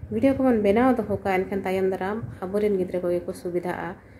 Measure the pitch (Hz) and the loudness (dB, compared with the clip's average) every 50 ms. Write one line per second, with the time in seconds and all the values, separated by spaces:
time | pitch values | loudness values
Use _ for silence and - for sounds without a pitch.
0 | - - 208 220 220 269 269 269 262 262 240 214 202 196 202 226 247 262 254 233 | -12 -6 -2 2 2 2 4 4 4 4 4 4 4 4 4 6 6 4 4 2
1 | 208 208 202 196 - 202 190 185 190 185 202 196 190 190 185 190 190 190 190 185 | 0 -2 -4 -4 -2 0 0 0 0 -2 -4 -4 -2 -2 -2 0 0 0 0 -2
2 | 185 190 214 226 233 - - - 190 185 190 208 208 208 202 185 180 185 - 180 | -4 -4 -4 -6 -8 -10 -10 -10 -10 -4 -2 0 0 2 2 0 -2 -2 -2 -2
3 | 175 175 175 175 175 190 185 - - 185 170 175 175 180 175 - 170 170 196 - | 0 0 -2 -2 -2 -6 -10 -8 -8 -4 -4 -4 -4 -4 -6 -6 -6 -8 -10 -12
4 | - - - | -16 -20 -20